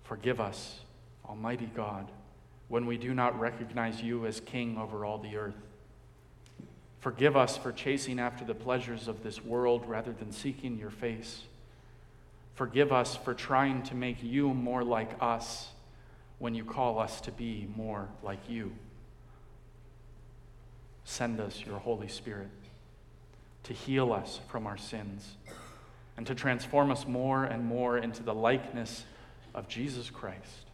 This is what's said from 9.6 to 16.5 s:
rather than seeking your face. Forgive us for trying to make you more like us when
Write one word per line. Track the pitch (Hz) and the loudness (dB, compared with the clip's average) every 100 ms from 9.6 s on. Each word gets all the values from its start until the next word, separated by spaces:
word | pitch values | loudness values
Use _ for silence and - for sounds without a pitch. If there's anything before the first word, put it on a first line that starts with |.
| 123 120 117 | 6 4 4
rather | 110 113 | -4 -4
than | 110 107 | -6 -8
seeking | 104 143 120 131 117 | -4 -4 -4 -4 -4
your | 107 | -6
face. | 104 120 110 113 - - - - - - - - - - - - | -4 -2 -2 -8 -12 -14 -18 -20 -20 -20 -20 -20 -20 -20 -20 -20
Forgive | - 127 135 143 | -2 2 6 8
us | 131 120 120 | 8 4 0
for | - | -2
trying | 117 - 135 139 127 | -2 4 6 6 2
to | 123 127 | -2 -2
make | 123 120 | -2 -2
you | 120 135 143 | 0 4 4
more | 131 123 123 | 4 2 2
like | 120 113 113 - | 4 2 0 0
us | 120 117 - - - - - - - - - - | 2 2 -2 -8 -10 -16 -20 -20 -20 -20 -20 -6
when | 120 | -2